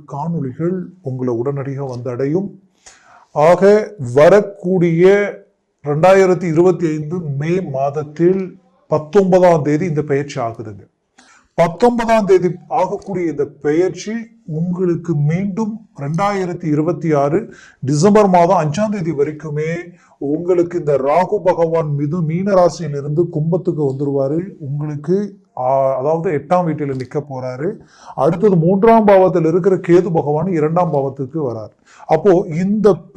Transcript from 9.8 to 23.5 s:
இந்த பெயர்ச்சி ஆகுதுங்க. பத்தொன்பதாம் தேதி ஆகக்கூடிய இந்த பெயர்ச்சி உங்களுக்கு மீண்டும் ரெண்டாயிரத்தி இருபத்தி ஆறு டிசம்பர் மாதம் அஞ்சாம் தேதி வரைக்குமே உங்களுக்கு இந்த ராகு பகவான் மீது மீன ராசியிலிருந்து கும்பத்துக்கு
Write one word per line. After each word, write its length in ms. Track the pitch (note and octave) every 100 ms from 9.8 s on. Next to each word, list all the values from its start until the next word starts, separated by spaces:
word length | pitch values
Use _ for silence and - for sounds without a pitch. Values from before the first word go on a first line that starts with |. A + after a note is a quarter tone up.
| F3+
இந்த 100 | D#3 D3
பெயர்ச்சி 280 | C#3 C#3+ C#3 A#2
ஆகுதுங்க. 380 | A2+ G#2+ G2+ - _ _ _ _ _ _ -
பத்தொன்பதாம் 680 | E3+ E3+ A#3+ A#3+ A3+ A3+ G3
தேதி 180 | F#3 F3 - - D#3
ஆகக்கூடிய 440 | F3+ G3+ - F#3 E3+
இந்த 120 | C#3+ C#3 -
பெயர்ச்சி 500 | D3 D#3 F#3 F3+ G#3 A3+ A3+ _ - D#3
உங்களுக்கு 520 | F3 F3 F#3 E3 - D3+ D3
மீண்டும் 440 | E3+ G3+ F3+ A3 A3 - -
ரெண்டாயிரத்தி 600 | C#3+ E3 G3+ G3 F#3 F3 E3+
இருபத்தி 360 | D3+ D#3 D#3 E3 D3
ஆறு 160 | C#3+ E3+ A3 - - _ B2+
டிசம்பர் 380 | D3 F#3+ G#3+ G3+ F3+
மாதம் 240 | E3+ F#3+
அஞ்சாம் 320 | D3+ D3 G#3+ G#3
தேதி 160 | E3 C#3
வரைக்குமே 520 | C#3+ D3+ D#3+ D3 D#3 E3+ F3 - _ - C#3
உங்களுக்கு 420 | D#3 F3 F3+ E3+ F3
இந்த 120 | D3+ C#3 C3+
ராகு 280 | D#3+ F3+ G3+ F3
பகவான் 440 | D#3+ E3 E3 D#3 C#3+
மீது 180 | D3 F3 D#3
மீன 180 | E3 G3 F#3+
ராசியிலிருந்து 640 | F3 E3+ D#3+ C#3+ C#3+ D3+ E3+ D#3+
கும்பத்துக்கு 460 | D#3+